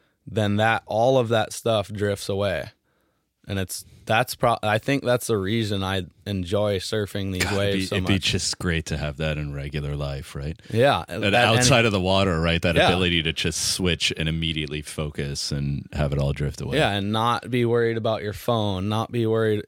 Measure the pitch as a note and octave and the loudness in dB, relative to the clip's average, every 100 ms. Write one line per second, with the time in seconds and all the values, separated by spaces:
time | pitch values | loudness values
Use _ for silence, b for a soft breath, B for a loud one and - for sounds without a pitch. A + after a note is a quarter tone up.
0 | _ _ - A2+ G#2 G#2 A2 A2 - G#2+ | _ _ -6 -2 0 4 4 2 0 2
1 | B2 C3+ A2+ A2+ G#2 - A#2 G#2+ G2 G#2+ | 4 4 4 0 0 -2 0 0 0 -2
2 | G#2 G2 - G2 G2+ D#2+ - _ _ _ | -2 -2 -2 -2 0 -2 -6 _ _ _
3 | _ _ _ _ - G2 F#2 - - - | _ _ _ _ -8 -4 -4 -8 -14 -18
4 | - A2 B2 - A#2+ A#2 G#2+ G#2+ - C#3 | 0 2 2 0 0 0 0 0 0 -2
5 | A#2+ B2 - A2 F#2+ A#2 G#2 G2 F#2+ F#2+ | 2 0 0 -2 0 -2 -2 -2 -2 -2
6 | E2+ _ - G2 F2 G2+ G#2 F#2+ - A2 | -6 _ -6 -4 0 0 2 0 -2 -2
7 | G2+ G2+ G2 F#2 F2+ G2+ G2+ G2 F#2 G2+ | -2 -4 -4 -2 -2 0 0 0 -2 -2
8 | F2+ F#2+ - F#2+ - - F2+ E2 D#2 D2+ | 2 0 0 -2 -2 -4 -2 -2 -2 -4
9 | D2 C#2 D#2 D2 D2 C#2+ C#2+ C#2+ C#2+ C#2+ | -4 -4 -4 -2 -4 -6 -6 -6 -4 -4
10 | C#2+ D2+ D#2 C#2+ D2 - - A2 C#3 G2 | -4 -6 -10 -8 -8 -8 -6 2 4 2
11 | - F2+ G2+ A#2 G#2+ A2+ B2+ B2+ A2+ G2 | -2 -4 2 4 4 4 6 6 4 2
12 | F2+ G2 G2 D#2+ E2 E2+ F2+ E2+ D#3+ F2+ | 2 2 4 2 2 2 2 4 4 4
13 | F2+ E2+ D#2 - E2+ - - - F2+ E2 | 2 2 0 -2 -2 -2 -2 0 0 0
14 | - - D#2+ D#2+ E2 D#2 D2 D2+ - - | 0 0 -2 0 -2 -2 -4 -6 -8 -6
15 | D2+ D2+ C#2+ C#2 - C#2+ C#2+ C#2 - - | -6 -4 -6 -4 -4 -2 -2 -4 -6 -2
16 | D2 C#2+ C#2+ C#2+ D2 - - C#3+ C3 G2+ | 0 2 0 0 -4 -4 -4 0 0 0
17 | G2+ A2 A#2 A#2+ G#2+ B2 A#2 A#2+ A#2 A2+ | -2 0 0 0 -2 0 2 2 2 0
18 | A2+ G#2+ G#2 - - A#2 G#2 F#2 G2+ G#2+ | -2 -2 -4 -6 -2 0 0 -2 0 -2
19 | A2 A#2+ A2 A2+ A2 G#2+ | -2 0 0 2 2 0